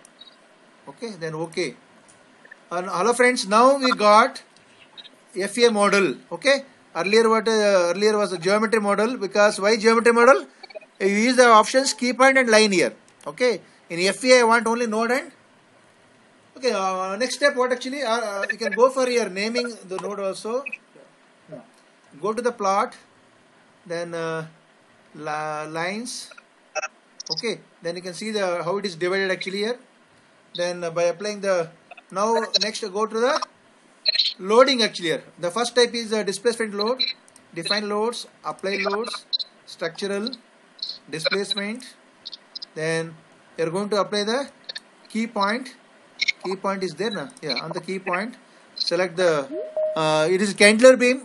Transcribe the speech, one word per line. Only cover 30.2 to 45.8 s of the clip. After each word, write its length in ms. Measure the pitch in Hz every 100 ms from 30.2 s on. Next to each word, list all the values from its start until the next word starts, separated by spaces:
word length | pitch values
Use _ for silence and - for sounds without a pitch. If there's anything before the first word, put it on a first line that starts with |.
| _ _ _ -
Then, 280 | 175 180
uh, 60 | 170
by 140 | 165
applying 360 | 175 170 208 208
the, 280 | 196 185 165 - - - -
now 320 | 180 214 226 220 -
next 200 | 208 220
go 240 | 220 190 220
to 140 | 220
the 260 | 240 311 - _ _ _ _ _ - - - -
loading 420 | 185 220 262 262
actually 280 | 214 156 165
here. 140 | 135 - -
The 140 | 175
first 240 | 196 233 -
type 180 | 240
is 160 | 233 220
the 140 | 220
displacement 500 | 196 190 240 226 220
load, 300 | 202 214 254 - - _ _ _
define 360 | 165 165 208 208
loads, 360 | 208 220 233 - _ 151
apply 320 | 151 190 196
loads, 460 | 196 202 233 - - - - _ -
structural, 680 | - 165 165 202 196 - 131 _ _ _ - - - -
displacement. 720 | 151 165 196 196 202 202 240 262 - _ _ - - _ - - -
Then 380 | 160 165 165 160 _ _ _ -
you 80 | 165
are 40 |
going 200 | 180 208
to 80 | 208
apply 260 | 180 208
the 260 | 202 247 277 - - - _ _ -
key 180 | 214 226
point. 480 | 220 196 226 262 -